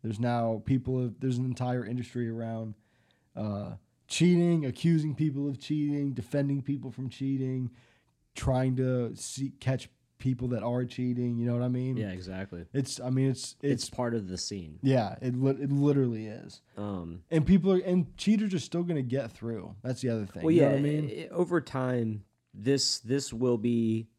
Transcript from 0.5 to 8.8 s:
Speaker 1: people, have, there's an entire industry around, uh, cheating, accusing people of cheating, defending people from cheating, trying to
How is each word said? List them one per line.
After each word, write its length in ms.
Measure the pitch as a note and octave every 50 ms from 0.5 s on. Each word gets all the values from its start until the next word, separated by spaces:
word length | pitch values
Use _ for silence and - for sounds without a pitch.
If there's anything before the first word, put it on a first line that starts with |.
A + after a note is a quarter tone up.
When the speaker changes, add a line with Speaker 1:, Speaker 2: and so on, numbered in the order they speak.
| A2+ G#2+ -
Speaker 1:
people, 360 | - C3+ C3 C3 C3 C3 B2+
have, 180 | B2 A#2+ G2+ -
there's 160 | B2 C3 B2
an 80 | B2 C3
entire 400 | B2+ B2 - B2+ B2 B2 B2 A#2
industry 420 | G2+ A#2+ B2+ A#2+ - - B2 A#2+
around, 460 | A2+ A2+ A#2 A2+ A2+ A2+ A2+ A2+ A2 G#2+ _ _ _ _ _ _ _ _ _ _ _ _
uh, 400 | - G#2 G#2 G#2 G2+ G#2 - A2+ G2+ _ _ _ _ _ _
cheating, 560 | - - D#3+ F3+ F3 E3+ F3 F3 E3+ E3 D3
accusing 500 | C3 B2 - - E3+ E3+ D#3+ D3+ D#3 C3+
people 320 | - D3+ D#3 C3 C#3 C#3+
of 120 | C#3+ C#3 -
cheating, 540 | - - D3+ D3+ D3 D3 D3 C#3+ C#3+ C#3+ C3
defending 480 | - G2+ - - C#3+ C#3 C#3 C#3 C#3
people 300 | B2+ - C#3+ C3+ A#2+ C3
from 160 | A2 - C3+
cheating, 640 | B2 - - C3+ C3+ C3+ C3 C3 C3 C3 C3 B2+ A#2+ - - _ _ _ _ _ _ _ _ _ _ _
trying 400 | - - - C3 B2+ C3 C3 B2+
to 400 | B2+